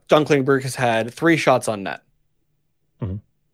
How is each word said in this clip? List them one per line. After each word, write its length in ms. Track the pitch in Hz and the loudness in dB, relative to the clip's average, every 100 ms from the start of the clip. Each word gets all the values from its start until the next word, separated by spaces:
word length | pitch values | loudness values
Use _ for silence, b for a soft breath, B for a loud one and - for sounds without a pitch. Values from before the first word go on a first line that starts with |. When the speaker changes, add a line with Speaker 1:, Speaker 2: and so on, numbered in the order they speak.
| - | 2
Speaker 1:
John 180 | 151 147 | 2 4
Klingberg 360 | 143 131 135 | 2 2 0
has 120 | 131 | -2
had 400 | 127 120 113 113 | -4 -2 0 -2
three 240 | - 165 156 | -2 0 2
shots 300 | - 123 - | 2 2 0
on 160 | 104 | -6
net, 180 | 92 - _ _ _ _ _ _ _ _ _ - | -8 -12 _ _ _ _ _ _ _ _ _ -12
Speaker 2:
Mm-hmm. 160 | 92 101 _ _ _ | -10 -10 _ _ _